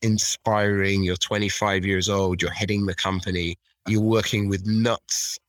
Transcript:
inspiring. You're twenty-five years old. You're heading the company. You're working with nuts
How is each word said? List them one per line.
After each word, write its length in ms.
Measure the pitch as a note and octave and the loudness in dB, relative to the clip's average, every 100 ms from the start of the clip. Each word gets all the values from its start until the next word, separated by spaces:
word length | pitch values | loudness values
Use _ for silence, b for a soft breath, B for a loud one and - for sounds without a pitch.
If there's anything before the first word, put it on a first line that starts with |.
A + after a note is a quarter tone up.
inspiring. 1000 | A2+ G#2+ - - - G#2+ G#2 G2+ F#2+ G2 | 0 0 0 -2 0 2 2 2 2 2
You're 100 | F#2 | 0
twenty-five 720 | F2+ - G#2 G#2 - G#2 F#2+ F#2+ | 0 -2 0 0 0 0 0 0
years 220 | F#2+ F#2 | 0 0
old. 340 | G2+ F#2+ F2+ | 0 0 0
You're 80 | E2+ | -2
heading 360 | - G2+ G#2 G2 | -2 -2 0 -2
the 80 | F#2 | -2
company. 600 | F#2+ F#2+ F#2 F2+ E2+ E2+ _ _ - | -2 -2 -2 -4 -4 -6 _ _ -2
You're 120 | G#2+ | 2
working 480 | A2 A2 G#2 G#2+ G2+ | 4 2 2 0 0
with 180 | G2 G2+ | 0 0
nuts 720 | A2 A#2 A2+ - - - - | 2 2 0 -4 -6 -6 -8